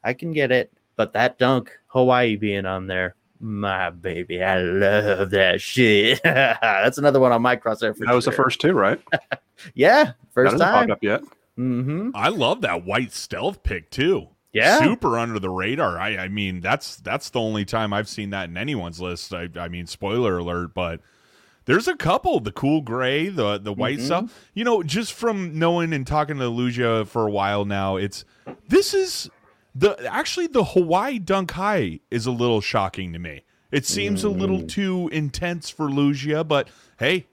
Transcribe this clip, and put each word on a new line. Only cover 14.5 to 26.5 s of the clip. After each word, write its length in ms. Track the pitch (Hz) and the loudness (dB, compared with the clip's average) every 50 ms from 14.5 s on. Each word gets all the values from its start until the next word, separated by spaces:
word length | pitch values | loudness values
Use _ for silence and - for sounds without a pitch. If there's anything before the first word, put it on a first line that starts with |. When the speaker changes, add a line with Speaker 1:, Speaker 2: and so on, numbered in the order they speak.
Speaker 1:
Yeah. 280 | _ 107 113 151 214 302 | _ 2 4 6 6 6
Speaker 3:
Super 380 | - 302 233 - - 143 117 117 | 4 2 2 0 -2 -2 0 0
under 180 | 117 117 113 104 | -2 -2 -4 -4
the 100 | 95 92 | -4 -4
radar. 500 | 92 92 92 104 127 151 156 95 87 82 | -4 -2 -2 -4 -2 -2 -2 -2 -2 -4
I, 180 | 92 107 107 | -4 -4 -4
I 100 | 95 92 | -6 -6
mean, 320 | 95 101 104 101 95 92 90 | -6 -6 -4 -4 -4 -6 -4
that's, 360 | 85 95 - - - - - | -2 -2 -2 -2 -2 -12 -16
that's 320 | - - 90 110 139 - - | -12 -8 -6 -6 -6 -8 -6
the 100 | - 127 | -4 -4
only 260 | 113 110 107 107 101 | -2 -2 -2 -4 -4
time 280 | - - 113 110 104 101 | -2 -2 -2 -2 -2 -2
I've 160 | 104 107 - | -4 -4 -4
seen 220 | - - 104 101 | -8 -10 -8 -8
that 180 | 101 98 92 85 | -6 -8 -8 -8
in 80 | 85 | -8
anyone's 420 | 90 110 147 147 110 87 85 82 85 | -8 -6 -4 -4 -6 -6 -8 -10 -8
list. 340 | 90 90 87 85 - - 98 | -8 -8 -8 -8 -10 -10 -10
I, 140 | 87 85 87 82 | -10 -10 -10 -10
I 100 | 85 85 | -10 -10
mean, 180 | 85 87 87 87 | -8 -8 -10 -10
spoiler 520 | 85 - - - 98 107 120 123 107 92 | -12 -12 -8 -6 -2 0 0 0 0 0
alert, 360 | 87 87 87 87 87 87 80 - | -2 -2 -4 -4 -4 -6 -6 -6
but 280 | 95 90 85 82 80 _ _ _ _ _ _ _ _ _ _ _ _ _ | -6 -6 -6 -6 -10 _ _ _ _ _ _ _ _ _ _ _ _ _
there's 220 | - 135 196 233 | 0 0 2 2
a 80 | 359 359 | 0 -4
couple. 440 | 277 - 160 185 262 - 370 311 170 | -2 0 0 0 0 0 0 0 0
The 120 | 113 107 | -2 -4
Cool 300 | - - - 139 151 160 | -8 -2 0 2 2 0
Gray, 480 | 143 117 113 123 131 127 135 151 165 196 | 0 -4 -4 -2 -2 0 0 0 -2 -2
the, 280 | 196 156 113 104 104 | -2 -2 0 0 -2
the 140 | 98 101 104 101 | -2 -4 -6 -4
White 240 | 98 107 113 139 | -2 -2 -2 -2
Speaker 1:
Mm-hmm. 80 | 143 120 | -4 -2
Speaker 3:
Stealth. 440 | 139 170 175 214 233 - - - _ _ | -2 -2 -2 -2 -4 -10 -18 -20 _ _
You 100 | 202 233 | -4 0
know, 180 | 240 233 208 170 | 0 0 0 0
just 300 | 147 135 208 233 - - | -2 -2 -4 -4 -4 -8
from 440 | - 233 233 220 196 185 170 151 156 | -4 -2 -2 -2 -2 -6 -6 -2 0
knowing 340 | 165 165 170 175 170 165 160 | 2 2 2 2 0 0 -2
and 120 | 139 131 | -4 -2
talking 300 | 123 - 151 151 143 151 | -2 0 -2 0 -2 -4
to 60 | 139 127 | -4 -4
Lugia 600 | 120 | -2